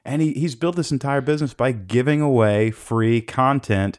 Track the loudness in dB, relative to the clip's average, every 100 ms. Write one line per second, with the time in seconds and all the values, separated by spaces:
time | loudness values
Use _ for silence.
0 | -6 -2 -2 0 -4 -2 -4 -2 -2 -2
1 | -2 -2 0 0 -2 -2 -2 -2 -2 0
2 | 2 2 2 4 4 2 0 -2 -4 0
3 | 2 2 0 0 0 0 0 0 -2